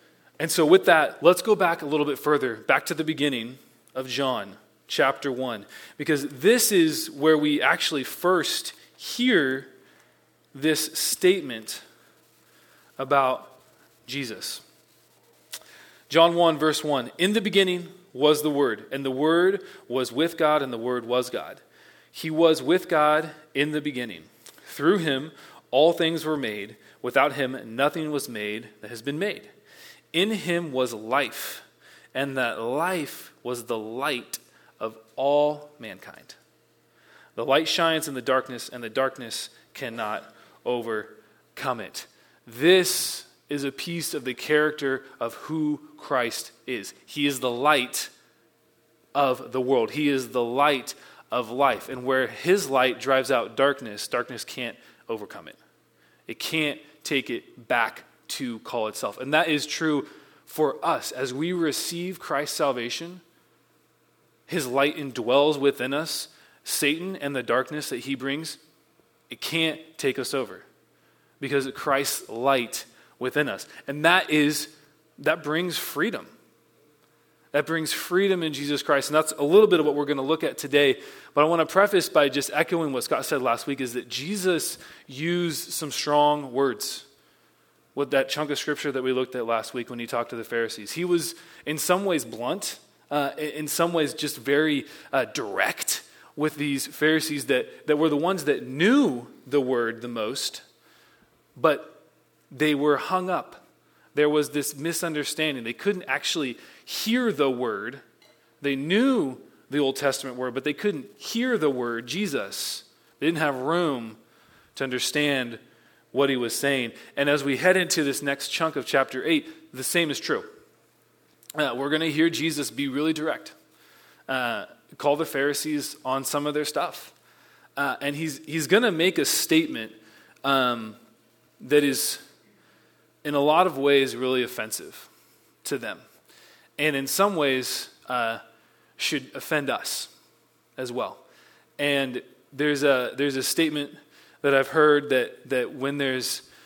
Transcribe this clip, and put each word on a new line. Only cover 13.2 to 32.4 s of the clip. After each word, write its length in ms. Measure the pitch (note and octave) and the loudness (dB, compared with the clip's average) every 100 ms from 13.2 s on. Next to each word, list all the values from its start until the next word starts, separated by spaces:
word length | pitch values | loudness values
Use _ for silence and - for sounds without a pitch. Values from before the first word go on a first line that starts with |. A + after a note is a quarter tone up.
| C3 B2+ - - _ _ _ _ - | 4 0 -8 -20 _ _ _ _ -12
Jesus. 560 | C3+ B2 F#2+ - - - _ _ _ _ _ _ _ _ - - - - - - | -8 -8 -8 -10 -12 -16 _ _ _ _ _ _ _ _ -18 -18 -20 -20 -20 0
John 260 | D#3 E3+ | 6 6
one, 240 | E3+ E3+ D3+ | 6 4 4
verse 240 | D#3 D3 | 2 0
one, 300 | D3+ C#3 B2 - | 0 -2 -2 -2
"In 160 | F#3 | 0
the 60 | G#3+ | 2
beginning 500 | G3+ F#3+ F#3+ F3+ E3+ - _ | 2 2 2 0 -6 -18 _
was 300 | B2+ D3 D3+ | 2 4 4
the 80 | D3+ | 2
Word, 360 | C#3+ C3 G#2+ - | 2 2 0 -6
and 140 | C#3 | -6
the 80 | C3+ | -4
Word 500 | C3 D3+ E3+ F#3 G3 - - - | 0 2 4 4 2 -6 -18 -4
was 240 | B2+ B2 | -2 -2
with 260 | A#2+ E3 E3 | 0 -2 2
God, 240 | D3+ D3+ | 2 4
and 120 | C3+ | 0
the 60 | A#2 | -4
Word 260 | A#2+ B2 | -2 -4
was 260 | A2+ B2 B2 | 0 0 0
God. 300 | G#2+ D2+ - _ _ - _ _ | -4 -8 -16 _ _ -20 _ _
He 200 | - D#3+ | -10 -4
was 300 | D#3 E3 D#3 | 4 6 4
with 280 | C3 F3+ - | 2 0 2
God 420 | D#3+ D3+ D3+ D#3+ - - | 2 4 2 0 -10 -8
in 160 | C#3 D3 | -2 -2
the 100 | D3+ | -2
beginning. 420 | D3 B2 A#2+ E2+ D#2 _ - - - | -4 -6 -8 -12 -18 _ -20 -20 -16
Through 320 | - D3+ G3+ | -2 2 2
him 320 | D#3+ C3+ D#3 - - - - | 2 -2 -4 -14 -20 -20 0
all 220 | C3 D#3+ | 4 6
things 320 | E3 D#3+ E3 | 4 0 -2
were 140 | D3+ D3+ | -4 -4
made. 380 | A#2+ G#2 G#2 - - - | -4 -6 -10 -14 -20 -10
Without 340 | B2 C3+ D3 | -2 2 2
him 420 | C3+ C3 C3 A2+ A#2 | 2 -4 -4 -8 0
nothing 340 | D3 D#3+ D3+ | 0 0 -4
was 180 | D3 C#3 | -4 -6
made 420 | A2 G#2 G#2+ B2+ - | -6 -6 -6 -10 -18
that 100 | G#2 | -16
has 120 | A#2 | -10
been 180 | B2+ D3+ | -8 -4
made. 300 | G3+ - - - _ - - - _ | -4 -6 -14 -20 _ -20 -20 -20 _
In 200 | E3 G#3 | 0 0
him 400 | G#3+ D3+ E3+ E3 | 0 0 -2 0
was 200 | B2+ B2+ | -2 -2
life, 680 | A2 A2 C3+ A#2+ - - - - _ - - - | -2 -2 0 0 -6 -12 -12 -18 _ -20 -20 -10
and 220 | C3 C#3 | -4 -4
that 240 | C3 | 0